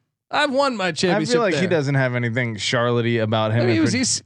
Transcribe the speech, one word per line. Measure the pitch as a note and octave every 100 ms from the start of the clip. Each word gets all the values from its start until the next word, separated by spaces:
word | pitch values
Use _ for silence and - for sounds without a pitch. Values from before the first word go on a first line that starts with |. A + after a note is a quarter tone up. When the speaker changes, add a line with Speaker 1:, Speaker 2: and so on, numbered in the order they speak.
| _ _ -
Speaker 1:
I've | - D4
won | C4 C#4 A3
my | F#3
Speaker 2:
I |
Speaker 1:
championship | D#3 F3+ G3 D#3+ A#3+
Speaker 2:
feel |
like | G#3
he | D3
Speaker 1:
there. | F#3
Speaker 2:
doesn't | E3 C#3 C#3
have | C3 B2
anything | A#2+ A#2+ A#2+ G#2
Charlotte-y | - B2 A#2+ A#2+ A#2
about | A#2 A2 A2 A2
him | A#2
Speaker 1:
I | A#2+
mean, |
he | A2+
Speaker 2:
in |
Speaker 1:
was | D4+
Speaker 2:
par- | A#3+
Speaker 1:
E |
C, | B3+ -